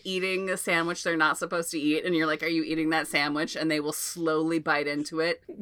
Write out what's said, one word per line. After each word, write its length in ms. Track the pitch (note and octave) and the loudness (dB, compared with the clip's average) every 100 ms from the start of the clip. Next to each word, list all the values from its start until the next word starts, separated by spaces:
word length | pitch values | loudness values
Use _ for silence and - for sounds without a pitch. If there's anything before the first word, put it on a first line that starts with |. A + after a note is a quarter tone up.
eating 460 | F#3+ F#3 F#3+ F#3 F#3+ | -4 -2 0 -2 -2
a 80 | F#3 | -2
sandwich 460 | - E3+ E3 F3 | 0 2 2 -2
they're 120 | F3+ E3 | 0 2
not 220 | D#3 D3 | 2 2
supposed 320 | E3+ F3 E3 | -2 -2 -2
to 80 | E3 | 0
eat, 240 | D3 D#3 E3+ | 2 2 2
and 100 | E3+ | 2
you're 100 | D#3 | 2
like, 160 | D#3 | 0
"Are 60 | D#3+ | 0
you 160 | E3 | 0
eating 260 | D#3 D#3+ D#3 | 0 0 2
that 160 | D#3+ D3 | 0 0
sandwich?" 480 | D3 D3 D3 E3 - | 0 0 0 -2 -2
And 140 | D#3+ | 0
they 100 | D3+ | 0
will 140 | D3 | -2
slowly 640 | D3 - - E3 D#3 D#3+ E3 | -4 -6 -2 0 2 2 0
bite 280 | D#3 D3 D3 | 2 0 0
into 320 | D3 D3+ D#3+ | -2 -2 0
it, 240 | E3 E3 - - | 0 -2 -8 -16